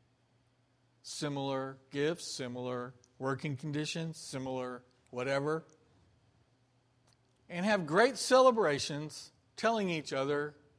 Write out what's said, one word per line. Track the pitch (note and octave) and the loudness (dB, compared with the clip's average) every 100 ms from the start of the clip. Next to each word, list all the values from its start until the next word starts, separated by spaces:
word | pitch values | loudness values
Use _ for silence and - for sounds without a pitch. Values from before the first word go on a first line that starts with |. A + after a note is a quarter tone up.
| _ _ _ _ _ _ _ _ _ _ | _ _ _ _ _ _ _ _ _ _
similar | - - D3 C#3 C3+ C3+ C3+ C3+ - | -14 -8 -6 -4 -4 -4 -6 -10 -10
gifts, | C#3+ D3+ F3 - | -2 0 -2 -6
similar | - B2+ B2 B2 B2 B2 - _ - | -8 -6 -6 -6 -6 -8 -14 _ -6
working | C3 C3+ D3+ C3+ | -4 -2 -4 -6
conditions, | D#3 D3 D3+ E3+ D#3+ D#3 | -6 -4 -4 -6 -6 -8
similar | - C3+ C3 C3 B2+ B2 - _ - | -10 -8 -6 -6 -6 -10 -16 _ -12
whatever, | B2 C3 C#3 D3 D#3+ - _ _ _ _ _ _ _ _ _ _ _ _ _ _ _ _ _ - | -6 0 0 0 -4 -6 _ _ _ _ _ _ _ _ _ _ _ _ _ _ _ _ _ -10
and | F3 G3+ | -2 2
have | G#3 D3+ | 2 4
great | F3+ B3+ A3 | 6 6 4
celebrations | - B3+ B3+ A3+ E3+ C#3 - D3 D3+ - - _ _ - | 6 8 8 6 4 2 -2 -4 -6 -12 -18 _ _ -2
telling | A3 A3+ F#3+ | 0 2 0
each | D#3+ C#3+ | -2 -2
other | C3+ C#3 D3 D3 - _ | -2 0 0 -4 -10 _